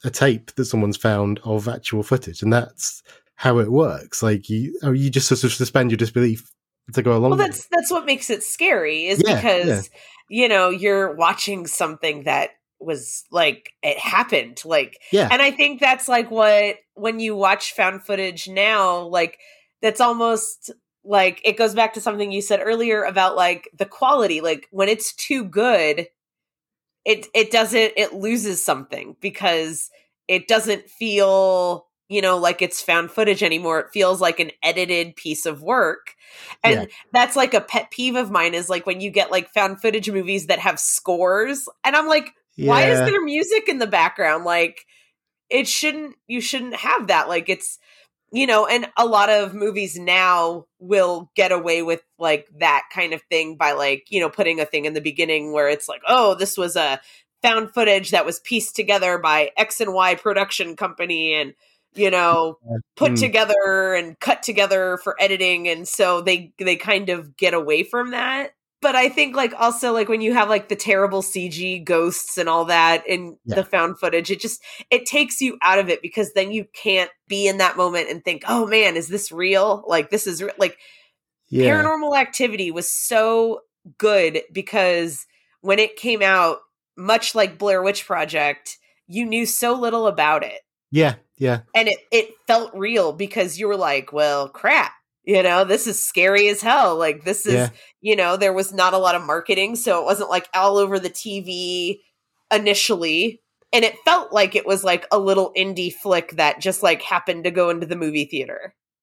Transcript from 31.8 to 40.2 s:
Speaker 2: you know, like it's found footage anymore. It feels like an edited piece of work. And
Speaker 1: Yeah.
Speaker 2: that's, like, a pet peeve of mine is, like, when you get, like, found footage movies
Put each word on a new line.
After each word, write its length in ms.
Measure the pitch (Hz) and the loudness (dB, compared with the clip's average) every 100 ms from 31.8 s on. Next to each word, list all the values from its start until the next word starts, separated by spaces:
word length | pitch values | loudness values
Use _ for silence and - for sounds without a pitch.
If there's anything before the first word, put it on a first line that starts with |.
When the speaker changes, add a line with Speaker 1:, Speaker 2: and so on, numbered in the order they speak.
| _ _ - | _ _ -6
Speaker 2:
you 120 | 202 | 0
know, 160 | 190 180 | 2 2
like 240 | 170 175 | 0 0
it's 200 | 175 - | -4 -4
found 280 | - 170 165 | 0 0 0
footage 320 | - 208 185 | 0 0 2
anymore. 380 | 175 165 170 160 | 0 -2 -2 -2
It 100 | - | -4
feels 300 | 208 185 185 | -2 -2 2
like 180 | 180 165 | 0 0
an 120 | 160 - | -6 -2
edited 540 | 165 170 180 175 170 - | -4 -2 -2 -2 -4 -8
piece 300 | 160 151 165 | -10 -6 -6
of 160 | 143 | -6
work. 520 | 160 247 170 - - - - - - - | -2 0 0 -2 -12 -20 -20 -20 -16 2
And 180 | 226 220 | 4 4
Speaker 1:
Yeah. 60 | - - - | -2 -14 0
Speaker 2:
that's, 240 | 247 247 277 | 2 4 2
like, 180 | 254 | 2
a 60 | 214 | 2
pet 300 | - 240 226 | 0 -4 -4
peeve 260 | - 254 247 | -6 -2 -2
of 140 | 214 | 0
mine 240 | 185 170 | 0 0
is, 140 | 170 175 | -2 -4
like, 180 | 180 185 | -4 -4
when 140 | 185 | -6
you 100 | 202 | -2
get, 200 | 185 170 | 0 2
like, 180 | 185 175 | 0 -2
found 280 | 214 196 190 | 0 0 0
footage 300 | 226 214 214 | -2 -2 -4
movies 360 | 196 | -4